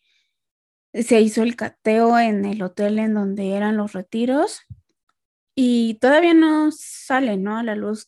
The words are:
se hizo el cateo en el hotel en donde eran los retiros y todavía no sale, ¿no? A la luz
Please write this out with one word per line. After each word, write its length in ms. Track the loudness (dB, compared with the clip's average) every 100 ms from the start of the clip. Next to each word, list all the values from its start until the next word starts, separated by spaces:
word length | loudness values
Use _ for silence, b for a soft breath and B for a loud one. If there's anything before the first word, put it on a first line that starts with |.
| _ _ _ _ _ _ _ _ _
se 280 | -8 2 4
hizo 220 | 4 2
el 140 | -2 -4
cateo 640 | -10 -6 -2 2 4 4
en 260 | 2 0
el 180 | -2 -4
hotel 360 | -8 -4 -2 -2
en 160 | -2
donde 380 | -2 -2 -4 -4
eran 240 | -2 -2 -2
los 180 | -4
retiros 680 | -8 -8 -4 -2 0 -2 -6 -18 -20 _ _ _ _ _ _ _ -2
y 380 | 0 2 0
todavía 400 | 0 2 4 6
no 360 | 6 4 2 0
sale, 640 | -2 -10 -16 -4 -2 0 -2
¿no? 200 | -4 -4
A 60 |
la 120 | -6
luz 320 | -6 -6 -8